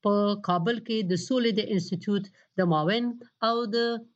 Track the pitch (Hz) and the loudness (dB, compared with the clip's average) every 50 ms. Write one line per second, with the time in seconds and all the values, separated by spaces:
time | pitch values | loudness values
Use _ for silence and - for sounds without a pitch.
0 | _ 208 202 202 208 202 208 202 - - 180 180 165 226 240 226 226 - 226 220 | _ 2 2 4 4 2 0 -2 0 0 0 2 2 0 -2 -2 -4 -4 -2 -2
1 | 202 175 185 170 175 - 262 254 240 233 208 208 208 - 214 185 170 - 190 175 | 0 0 0 -2 0 0 0 2 2 2 2 0 -2 0 -2 -2 0 -2 -6 -4
2 | - 208 202 202 202 - _ _ _ _ _ 185 185 175 160 151 151 170 208 240 | -2 -2 -2 -2 -2 -6 _ _ _ _ _ 0 2 2 2 2 2 2 0 0
3 | 240 240 233 240 - - _ _ 226 226 233 233 240 214 214 233 233 233 233 226 | -2 -4 -4 -8 -14 -20 _ _ -2 0 0 0 -2 -2 0 0 0 0 -2 -6
4 | 233 - _ | -8 -14 _